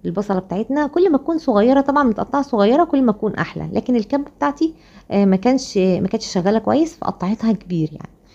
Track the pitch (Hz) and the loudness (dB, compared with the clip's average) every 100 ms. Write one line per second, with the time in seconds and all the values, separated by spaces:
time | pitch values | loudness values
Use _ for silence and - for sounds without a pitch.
0 | 180 175 202 190 185 180 220 277 294 339 | -6 -6 -4 -4 -4 -8 -4 -2 -2 0
1 | 381 277 - 330 - 208 226 269 277 285 | 2 2 0 -4 0 2 4 4 2 2
2 | 262 208 - 285 269 226 202 269 339 285 | 2 0 -2 -4 -2 0 2 4 2 2
3 | 254 208 214 208 - 160 160 185 220 247 | 2 0 -4 -4 -6 -6 -6 -6 0 -2
4 | 208 285 285 _ 285 277 320 320 - - | 0 -4 -4 _ -4 -2 -4 -4 -20 -20
5 | _ 202 196 185 233 269 - 202 185 175 | _ 2 4 4 2 0 0 0 2 2
6 | 185 226 - 196 175 220 214 240 320 - | 0 -4 -4 -2 0 0 2 0 0 -4
7 | - 190 180 220 226 196 - 175 156 151 | -8 -6 -4 -2 0 -2 -2 -4 -4 -6
8 | - _ _ | -18 _ _